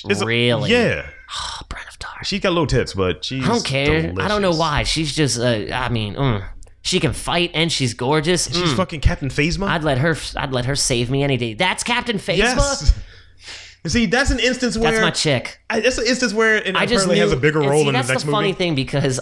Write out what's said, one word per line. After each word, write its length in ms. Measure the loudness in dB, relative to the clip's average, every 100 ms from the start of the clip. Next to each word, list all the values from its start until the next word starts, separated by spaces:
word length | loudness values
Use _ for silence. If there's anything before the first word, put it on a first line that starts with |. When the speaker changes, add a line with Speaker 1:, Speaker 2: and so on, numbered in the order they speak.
| -2
Speaker 1:
It's 100 | -2
a, 40 | 0
Speaker 2:
Really? 440 | 2 2 2 2
Speaker 1:
yeah. 340 | 2 2 0 -6 -14 -14 -10
Speaker 2:
Oh, 240 | -10 -10 -12
Brenna 300 | -12 -14 -14
Tarth. 260 | -14 -10 -6
Speaker 1:
She's 140 | -2
got 100 | 0
little 180 | 2 2
tits, 260 | 2 0
but 300 | 0 -2 -2
she's 200 | -6 -2
Speaker 2:
I 40 | 0
don't 160 | 0
care. 480 | 0 0 2 2 0 -2
I 80 | -2
don't 140 | 0
know 100 | 2
Speaker 1:
delicious. 60 | 2
Speaker 2:
why. 240 | 2 0
She's 280 | 0 -2 -2
just, 260 | 0 0 2
uh, 240 | 0 0 -2
I 160 | -4 -2
mean, 260 | -2 -2
mm. 300 | 0 0 0 -4 -14 -18 -10
She 140 | -2 0
can 140 | 0
fight 400 | -2 -2 -2 -2
and 160 | 0 -2
she's 240 | 0 -2
gorgeous. 540 | -2 0 2 2 0 0
Speaker 1:
And 80 | -2
she's 140 | 0
Speaker 2:
Mm. 40 | 0
Speaker 1:
fucking 240 | -2 0
Captain 260 | 0 0 -2
Phasma? 400 | 0 0 0 -2
Speaker 2:
I'd 160 | 0
let 140 | 0 2
her, 180 | 0 0 -4
I'd 160 | -6 -4
let 140 | -2
her 100 | -2
save 360 | -2 0 0 0
me 120 | 0
any 140 | 0 0
day. 180 | -2
That's 300 | 0 -2 0
Captain 320 | -2 -2 -2 -4
Phasma? 200 | -2 0
Speaker 1:
Yes. 560 | 2 2 2 2 2 2 -2 -16 -20 -20 -20 -18 -20 -12
And 80 | -2
see, 140 | 0 2
that's 240 | 2 2
an 100 | 2
instance 340 | 0 0 -2
Speaker 2:
That's 100 | 0 0
Speaker 1:
where 80 | 2
Speaker 2:
my 100 | 0
chick. 500 | 0 0 0 -2 -10 -6
Speaker 1:
I, 80 | -2
that's 200 | 0 0
an 80 | 0
instance 240 | 0 0
where 220 | 2 2 2
it 180 | 0 -2
Speaker 2:
I 100 | 2
just 180 | 2
Speaker 1:
apparently 140 | 2 2
has 100 | 2
Speaker 2:
knew, 60 | 2
Speaker 1:
a 40 |
bigger 200 | 2 2
Speaker 2:
and 100 | 2
Speaker 1:
role 120 | 4
Speaker 2:
see, 60 | 2
Speaker 1:
in 40 |
the 60 | 2
Speaker 2:
that's 100 | 0
the 60 |
Speaker 1:
next 100 | -2
Speaker 2:
funny 240 | 0 0 0
Speaker 1:
movie. 100 | 0
Speaker 2:
thing, 160 | 0
because 460 | 0 0 0 0 -2